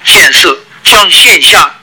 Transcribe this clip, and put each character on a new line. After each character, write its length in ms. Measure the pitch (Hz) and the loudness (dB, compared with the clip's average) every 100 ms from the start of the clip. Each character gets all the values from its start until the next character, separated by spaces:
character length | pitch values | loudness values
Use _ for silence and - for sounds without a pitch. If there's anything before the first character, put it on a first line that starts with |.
建 280 | - - - | -4 0 0
设， 260 | - - - - - | 0 -2 -4 -10 -10
将 260 | - 226 202 | -2 0 0
线 300 | - 233 - | 0 0 0
下 300 | - 196 147 - | 0 0 -2 -6